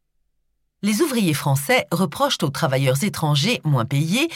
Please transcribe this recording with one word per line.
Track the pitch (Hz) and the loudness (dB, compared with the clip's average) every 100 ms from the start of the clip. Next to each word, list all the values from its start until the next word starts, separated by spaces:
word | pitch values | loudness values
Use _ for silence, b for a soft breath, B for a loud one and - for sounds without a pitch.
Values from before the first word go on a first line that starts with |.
| _ _ _ _ _ _ _ - | _ _ _ _ _ _ _ -6
Les | 202 214 | -2 0
ouvriers | 330 240 185 | 0 2 0
français | 143 151 135 - 254 - | 0 0 0 2 0 0
reprochent | 170 190 - 277 - | -2 -2 0 -2 0
aux | 147 | -4
travailleurs | - 156 131 135 139 | -2 0 0 2 0
étrangers | 202 - 156 147 180 247 | 0 -2 0 0 0 -2
moins | 156 135 110 | 0 0 0
payés | 139 160 226 330 | 0 0 0 -2